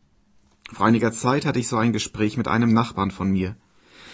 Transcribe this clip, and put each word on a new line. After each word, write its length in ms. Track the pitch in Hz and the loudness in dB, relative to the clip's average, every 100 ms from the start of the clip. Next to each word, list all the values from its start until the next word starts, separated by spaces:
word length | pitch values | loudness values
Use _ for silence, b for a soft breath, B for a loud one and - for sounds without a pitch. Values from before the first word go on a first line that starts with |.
| _ _ _ _ _ _ - | _ _ _ _ _ _ -20
Vor 140 | - 104 | 0 4
einiger 260 | 117 113 | 4 2
Zeit 340 | 113 123 139 151 | 0 0 0 0
hatte 140 | 127 | -2
ich 80 | 117 | -2
so 100 | 120 | 0
ein 160 | 113 | 0
Gespräch 440 | 107 - - 107 117 | -2 -6 -2 -2 0
mit 100 | 110 | -2
einem 240 | 110 120 | 2 4
Nachbarn 400 | 113 120 - 98 | 4 2 -2 -4
von 200 | - 95 | -2 -2
mir, 240 | 95 92 110 B B B B B | 0 -2 -6 B B B B B